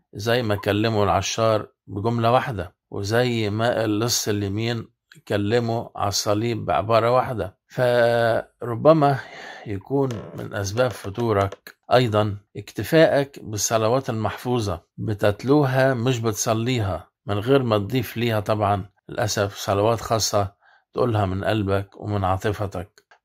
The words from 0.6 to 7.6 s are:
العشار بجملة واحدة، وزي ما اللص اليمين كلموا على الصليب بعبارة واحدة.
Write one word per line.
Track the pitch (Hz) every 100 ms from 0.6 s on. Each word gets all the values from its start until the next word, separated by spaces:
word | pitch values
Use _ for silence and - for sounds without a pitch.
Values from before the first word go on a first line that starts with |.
| 104 101 113 110
العشار | 101 90 95 - 113 107 - _ -
بجملة | 101 110 120 117
واحدة، | 123 123 98 85 - _
وزي | 107 101 113 127 117 104
ما | 107 117 110
اللص | 110 104 117 - -
اليمين | 104 101 101 113 117 - _ _ - -
كلموا | 101 101 120 117 117 - 90
على | 101
الصليب | - 110 104 120 110
بعبارة | 101 78 104 113 113
واحدة. | 127 123 113 90 -